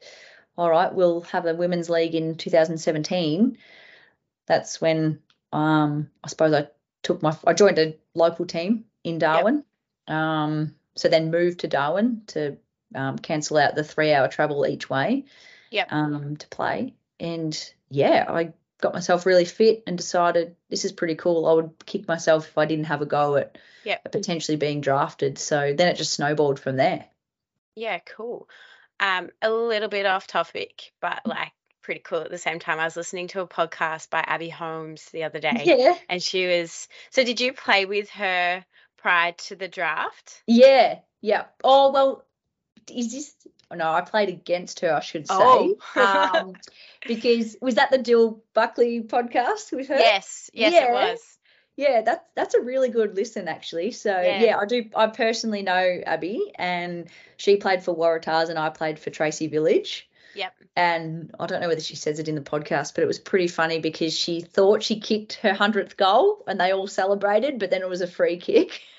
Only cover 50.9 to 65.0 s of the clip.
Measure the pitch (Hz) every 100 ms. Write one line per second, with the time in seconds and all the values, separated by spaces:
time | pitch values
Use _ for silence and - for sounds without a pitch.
50.9 | 240 254 466 - _ _ _ _ - 277
51.9 | 240 226 311 - - 403 453 240 262 254
52.9 | 226 208 185 233 214 175 156 - 165 190
53.9 | - 208 185 180 196 226 190 208 247 220
54.9 | - 220 220 226 226 226 208 196 180 185
55.9 | 180 - 165 165 247 403 - 180 175 175
56.9 | 175 165 - - - - 202 202 185 185
57.9 | 165 165 160 160 160 165 160 156 156 160
58.9 | 151 - - 156 156 160 151 156 339 -
59.9 | - - _ _ 202 185 - _ - 175
60.9 | 165 165 160 160 - 170 185 170 160 156
61.9 | 147 - 151 156 151 139 151 151 143 151
62.9 | - 151 139 - 196 175 175 165 165 156
63.9 | 156 165 156 - 170 170 - 190 214 -
64.9 | 220